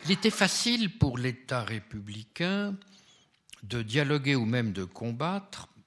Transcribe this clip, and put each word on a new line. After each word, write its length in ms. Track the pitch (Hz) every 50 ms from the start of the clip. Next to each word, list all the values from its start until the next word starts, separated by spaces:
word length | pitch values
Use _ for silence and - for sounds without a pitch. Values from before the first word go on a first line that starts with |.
| -
Il 60 | 151
était 200 | 196 196 - 220
facile 640 | - - 202 180 - - - 240 240 240 220 175 -
pour 200 | - - 139 123
l'État 460 | 123 123 127 117 - - - 135 123 107
républicain 1120 | 101 113 107 - - - 107 101 104 107 110 107 _ - - 170 180 196 202 202 202 196 196 - _ - - _ _ _ _ _ _ _ _ _ - - - -
de 180 | 98 120 120 110
dialoguer 520 | 107 117 151 147 135 151 147 131 139 139
ou 100 | 131 113
même 280 | 110 120 123 117 110 90
de 100 | 98 92
combattre 840 | 87 - - 113 117 117 117 151 170 190 202 196 - - - - - _ - -